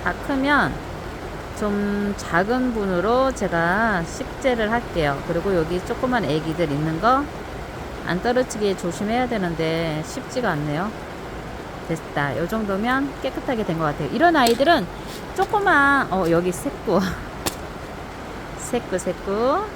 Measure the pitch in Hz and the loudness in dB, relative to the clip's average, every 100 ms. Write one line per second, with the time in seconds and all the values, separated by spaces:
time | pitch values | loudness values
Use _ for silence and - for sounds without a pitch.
0 | - 175 - 277 269 285 175 - - - | -4 -4 -2 0 4 4 4 0 -6 -8
1 | - - - - - - 214 202 202 202 | -10 -10 -10 -10 -10 -2 0 2 0 0
2 | 202 196 - 165 196 247 254 226 196 175 | 0 -2 0 2 4 2 2 0 0 2
3 | 190 247 269 254 185 170 170 190 226 190 | 4 4 2 2 0 2 2 4 2 2
4 | 165 - 262 - 269 240 208 233 240 - | -2 -6 -8 -2 0 2 2 0 0 0
5 | 147 139 - 170 196 185 160 180 180 339 | 0 0 0 0 2 2 2 -2 -2 -2
6 | 262 247 165 151 156 160 165 139 156 160 | 2 2 2 0 0 0 0 2 0 2
7 | 214 262 285 - - - - - - - | 4 4 2 -6 -10 -10 -10 -10 -10 -8
8 | - 170 233 247 254 220 208 185 180 165 | -4 -2 2 2 0 0 0 0 -2 -2
9 | 208 233 254 233 180 160 160 160 165 151 | 0 0 0 0 -2 0 0 0 0 -2
10 | 156 - - 254 240 156 151 147 202 214 | -4 -8 -6 -2 0 0 0 0 -2 -6
11 | - - - - - - - - - 165 | -10 -10 -10 -10 -10 -10 -10 -10 -6 -6
12 | - - 143 127 170 220 214 190 233 262 | -4 -2 -2 0 -2 -2 0 0 2 0
13 | 277 269 262 262 - 240 208 165 160 147 | 0 -2 -4 -4 -2 -2 0 0 0 0
14 | 151 233 339 320 233 233 285 330 180 - | -2 4 4 6 4 4 6 4 2 -6
15 | - - - - 381 427 392 311 277 277 | -10 -10 -8 -2 0 2 4 6 6 4
16 | 247 185 170 165 180 180 285 - - 185 | 2 2 4 4 2 -2 -4 -4 2 2
17 | 190 165 - - - - - - - - | 2 -2 -8 -6 -6 -6 -10 -10 -12 -10
18 | - - - - - - - 240 - 185 | -12 -12 -10 -10 -10 -10 -4 -4 -2 -2
19 | 185 180 - 196 240 320 427 | -2 -4 -2 0 2 2 0